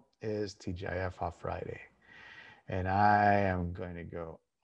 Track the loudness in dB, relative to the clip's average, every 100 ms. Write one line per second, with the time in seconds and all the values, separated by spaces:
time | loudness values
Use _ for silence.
0 | _ _ -4 -4 -4 -6 -8 -6 -4 -4
1 | -4 -4 -6 -6 -6 -6 -6 -10 -14 _
2 | -20 -20 -20 -20 -20 -18 -6 -4 0 4
3 | 6 6 6 6 4 0 -2 -4 -8 -10
4 | -10 -8 -10 -12 _ _